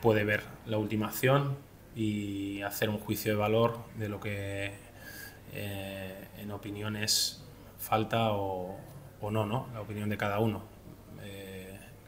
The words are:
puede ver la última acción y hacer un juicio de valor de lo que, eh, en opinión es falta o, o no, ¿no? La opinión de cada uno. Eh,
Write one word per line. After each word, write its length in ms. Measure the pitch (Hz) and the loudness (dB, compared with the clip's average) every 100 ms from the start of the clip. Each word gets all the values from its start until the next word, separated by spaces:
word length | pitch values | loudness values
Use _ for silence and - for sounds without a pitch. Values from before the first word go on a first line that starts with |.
puede 220 | 117 107 | 6 6
ver 180 | 104 104 - - 113 | 6 2 0 -10 -2
la 100 | 107 | 0
última 300 | 104 107 107 | 2 0 0
acción 500 | - 127 143 139 135 - - - 117 | 4 6 6 6 -2 -8 -20 -12 0
y 640 | 107 104 101 98 98 101 | 0 2 -2 -2 -4 -4
hacer 300 | 101 - 107 | -4 0 2
un 80 | 104 | 2
juicio 340 | - 98 110 | 0 0 2
de 60 | 104 | 4
valor 400 | 104 110 117 117 - 113 | 6 6 6 2 -8 -6
de 140 | 104 | -4
lo 100 | 101 | -4
que, 520 | 107 101 98 98 98 - - - - - - - - | -4 -4 -4 -4 -4 -8 -16 -16 -14 -12 -14 -14 -12
eh, 760 | 98 104 98 98 98 95 95 104 98 | -8 -6 -6 -6 -8 -8 -10 -12 -12
en 140 | 104 | -10
opinión 460 | 101 107 101 107 107 | -8 -8 -4 -4 0
es 460 | 107 - - - - - - - | 2 4 2 -2 -12 -16 -18 -12
falta 540 | - 110 107 113 113 | 2 4 6 4 4
o, 460 | 101 98 92 90 98 - - - - | 4 0 -2 -4 -8 -12 -14 -16 -6
o 80 | 104 | 0
no, 160 | 110 104 | 2 2
¿no? 220 | 127 131 | 0 -2
La 80 | 113 | -8
opinión 300 | 101 104 104 | -6 -2 -2
de 80 | 104 | 0
cada 200 | 104 101 | 2 4
uno. 260 | 113 107 - - - - - - | 4 2 -6 -16 -18 -18 -16 -14
Eh, 580 | 101 98 98 95 95 98 - - | -12 -12 -10 -10 -12 -14 -16 -16